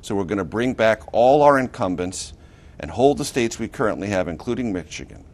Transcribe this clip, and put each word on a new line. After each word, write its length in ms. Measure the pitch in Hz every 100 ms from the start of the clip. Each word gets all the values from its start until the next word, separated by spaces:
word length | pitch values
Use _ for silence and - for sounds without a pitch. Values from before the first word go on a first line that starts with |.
So 140 | - 101
we're 100 | 92
gonna 180 | 104
bring 300 | 85 107 123
back 280 | 120 110 110 -
all 300 | - 123 147
our 160 | 147 139
incumbents 720 | 127 - 98 90 90 - - - - - - -
and 120 | 76
hold 280 | 90 135 143
the 60 | 143
states 320 | - 117 -
we 120 | 110
currently 400 | - 117 87 98
have, 180 | 95 85
including 460 | 82 - 117 120
Michigan." 500 | 92 80 - 65 57 -